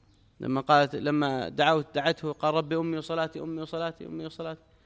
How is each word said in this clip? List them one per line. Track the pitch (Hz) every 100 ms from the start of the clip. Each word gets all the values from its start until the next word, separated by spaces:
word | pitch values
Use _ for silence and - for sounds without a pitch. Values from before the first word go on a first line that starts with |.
| _ _ _ -
لما | 113 131
قالت، | 135 147 143 147
لما | 147 147 143 131 85
دعوت، | 143 147 160 143 143
دعته | 143 165 156
قال: | 143 156
"ربي | 156 147 160
أمي | 165 160
وصلاتي، | 147 165 160 160
أمي | 156 160
وصلاتي، | 156 165 165 165 165
أمي | 160 160
وصلاتي"، | - 165 160 _ _